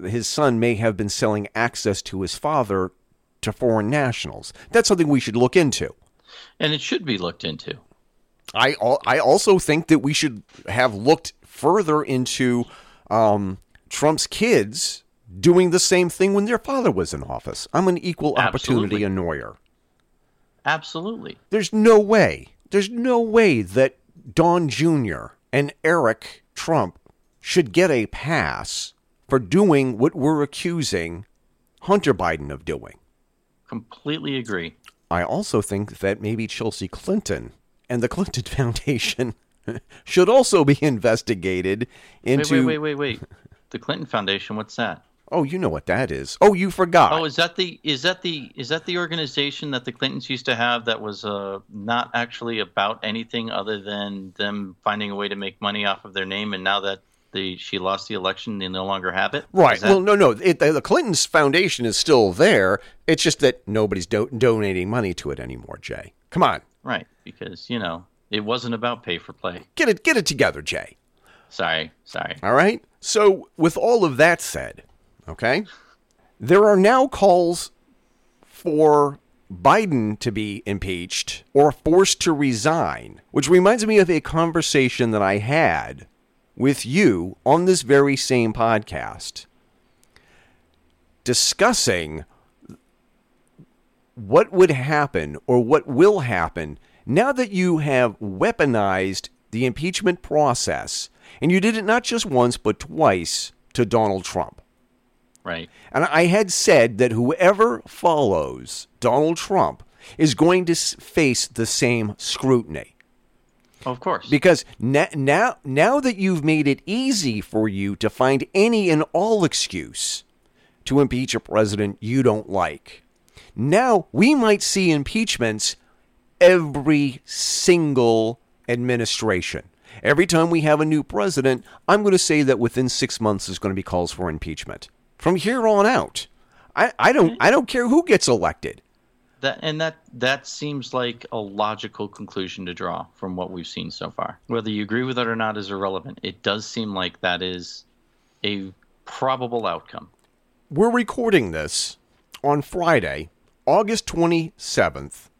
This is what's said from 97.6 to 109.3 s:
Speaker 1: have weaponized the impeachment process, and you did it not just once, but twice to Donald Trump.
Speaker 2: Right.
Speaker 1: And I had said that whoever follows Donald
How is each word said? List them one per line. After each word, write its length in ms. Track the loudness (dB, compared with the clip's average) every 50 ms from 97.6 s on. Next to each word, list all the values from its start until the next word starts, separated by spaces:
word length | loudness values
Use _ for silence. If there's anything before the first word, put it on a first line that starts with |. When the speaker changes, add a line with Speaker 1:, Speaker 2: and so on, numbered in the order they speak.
| 0 0 0 0
Speaker 1:
have 380 | 0 0 2 2 2 0 -2 -6
weaponized 1080 | -10 -10 -4 -2 -2 -2 0 0 0 0 2 0 0 0 0 0 -2 -2 -4 -8 -10 -14 _ _ _ _
the 140 | -4 -2 -2
impeachment 560 | -2 -4 -4 -6 -6 -6 -2 -2 -2 -2 -2
process, 880 | -6 -2 0 0 2 2 0 -2 -4 -4 -4 -6 -6 -8 -10 -10 -10 -12 _ _ _ -20 -8 -4
and 100 | 0 2
you 80 | 2 2
did 160 | 2 0 0
it 80 | 0 0
not 180 | 0 0 0 0
just 220 | -2 -4 -4 -2
once, 320 | 0 2 4 4 2 2
but 220 | 0 -2 -4 -4 -4
twice 720 | -8 -10 -2 2 2 4 2 2 -2 -4 -6 -6 -8 -10 -14 _ _ _ -2
to 120 | -2 0
Donald 380 | 0 2 2 2 0 0 -2 -6
Trump. 380 | -6 -6 -6 -6 -6 -10 -18 _ _ _ _ _ _ _ _ _ _ _ _ _ _ _ _ -10
Speaker 2:
Right. 260 | -10 -10 -10 -10 -14 _ _ -14 -6
Speaker 1:
And 140 | -2 -2 0
I 200 | 2 2 2 4
had 260 | 4 4 2 0 0
said 460 | -2 0 4 6 6 6 6 4 4
that 140 | 2 0 2
whoever 720 | 2 0 0 0 2 4 4 4 6 4 2 2 2 -2 -8
follows 1000 | -16 -8 -2 0 2 2 2 2 2 2 0 0 -4 -8 -12 -14 -14 -14 -16 -16 -18 _ _
Donald 380 | -2 0 2 2 2 2